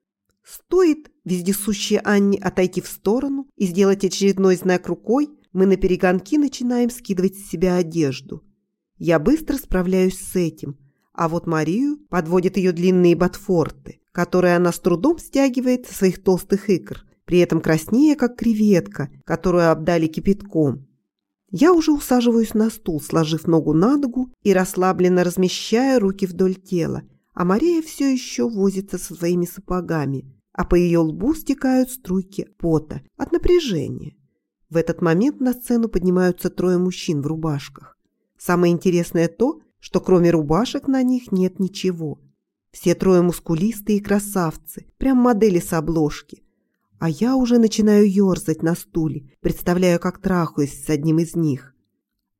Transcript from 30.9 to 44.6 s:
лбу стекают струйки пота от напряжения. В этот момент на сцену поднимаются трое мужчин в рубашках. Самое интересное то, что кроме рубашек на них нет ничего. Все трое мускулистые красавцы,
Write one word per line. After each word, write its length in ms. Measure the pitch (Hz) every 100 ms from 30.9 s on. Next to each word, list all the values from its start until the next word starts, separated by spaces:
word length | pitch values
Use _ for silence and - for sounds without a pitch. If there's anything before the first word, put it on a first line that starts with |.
| 170
лбу 320 | 160 160 226 320
стекают 560 | - 269 262 254 254
струйки 560 | - - 185 180 - - _
пота 440 | 170 156 - 139 - -
от 140 | 277
напряжения. 840 | 330 - 349 285 170 117 127 143 - _ _ _ _ _
В 80 | 165
этот 240 | 165 165
момент 400 | 170 165 262 294
на 120 | 254
сцену 360 | 247 - 240 226
поднимаются 600 | 196 180 180 180 175 180
трое 280 | 180 175 180
мужчин 440 | 185 180 - 147
в 60 | 147
рубашках. 680 | 160 160 143 - - - _ _ _ _ _
Самое 360 | - 175 175
интересное 540 | 170 190 175 170 170 165
то, 340 | - 247 320 _ _
что 200 | - -
кроме 320 | - 185 170
рубашек 560 | 165 147 160 254 285 277
на 160 | 262
них 280 | 254 254 -
нет 280 | 185 185 185
ничего. 600 | 185 - 185 170 156 139 135 _ _ _ _
Все 240 | - 175 170
трое 260 | 190 180
мускулистые 800 | 175 165 - 165 208 226 - 202
красавцы, 840 | 202 202 202 190 165 -